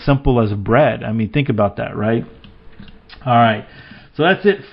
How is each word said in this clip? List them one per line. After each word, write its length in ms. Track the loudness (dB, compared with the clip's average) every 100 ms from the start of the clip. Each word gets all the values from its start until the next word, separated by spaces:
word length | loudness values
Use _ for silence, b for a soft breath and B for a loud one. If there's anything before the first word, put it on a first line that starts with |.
simple 380 | 0 0 2 2
as 100 | 0
bread. 500 | -2 0 2 2 0
I 120 | -4
mean, 180 | -4 -2
think 160 | -2 -2
about 300 | 0 -2 -2
that, 180 | -10 -4
right? 300 | -2 -2 -4 -16 -20 -20 -20 -20 -20 -20 -20 -10 0
All 100 | 4
right. 300 | 4 2 -6 B B B B -2
So 60 |
that's 220 | 0 2 2
it 140 | 0 -4